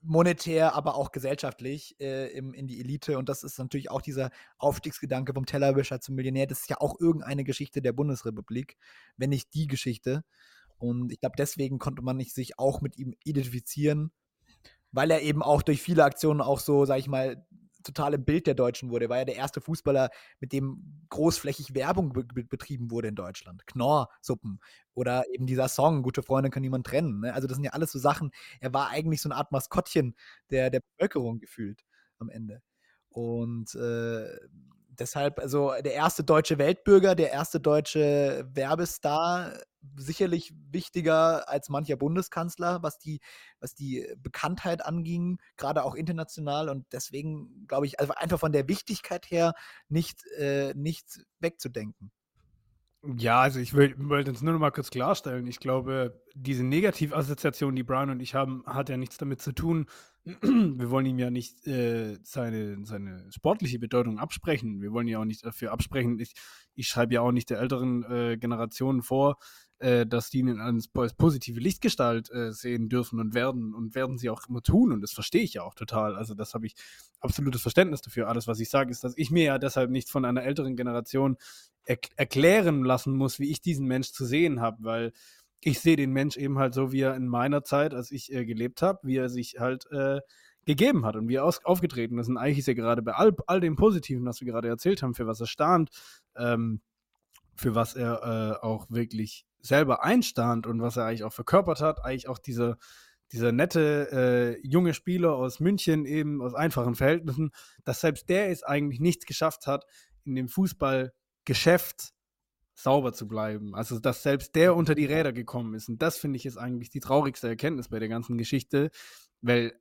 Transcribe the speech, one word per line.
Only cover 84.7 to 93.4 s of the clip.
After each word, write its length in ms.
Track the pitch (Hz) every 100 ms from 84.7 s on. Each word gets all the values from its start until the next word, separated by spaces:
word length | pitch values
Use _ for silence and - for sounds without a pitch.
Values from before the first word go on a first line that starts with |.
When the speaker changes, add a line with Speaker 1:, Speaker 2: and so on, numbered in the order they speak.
| 113
Speaker 2:
weil 300 | 110 113 117 - - - _ _
ich 200 | - 127
sehe 160 | 165 156
den 160 | 135
Mensch 240 | 135 143 135
eben 220 | 139 135
halt 160 | 135
so, 180 | 127 135
wie 80 | 135
er 160 | 135 131
in 100 | 127
meiner 380 | 120 131 143
Zeit, 300 | - 143 151
als 180 | 127 123
ich, 200 | 139 -
äh, 120 | 131
gelebt 380 | 113 113 120 -
habe, 180 | 180 196
wie 140 | 135 131
er 140 | 127
sich 260 | 123 123 -
halt, 320 | 127 131 -
äh, 300 | 143 139 139 - _ _ _ -
gegeben 400 | 143 240 208 113
hat 100 | 107
und 120 | 113
wie 80 | 131
er 80 |
aus-, 200 | 143 -
aufgetreten 540 | 160 180 170 123 117 120
ist. 100 | 117
Und 80 | 127
eigentlich 220 | 135 143
ist 100 | 135
er 60 |
gerade 280 | 120 113 120
bei 120 | 113
all, 200 | 110 214 190